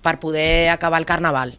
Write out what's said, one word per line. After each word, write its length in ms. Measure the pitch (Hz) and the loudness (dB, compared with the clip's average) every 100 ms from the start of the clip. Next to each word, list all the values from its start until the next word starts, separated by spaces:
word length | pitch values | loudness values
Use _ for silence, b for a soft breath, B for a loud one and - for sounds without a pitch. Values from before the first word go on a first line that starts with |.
per 160 | 170 160 | -2 -4
poder 520 | 160 156 156 165 165 | -4 -2 2 2 2
acabar 280 | 170 170 165 | 2 0 0
el 80 | 160 | 0
Carnaval 480 | 170 170 139 127 | 0 0 -2 -4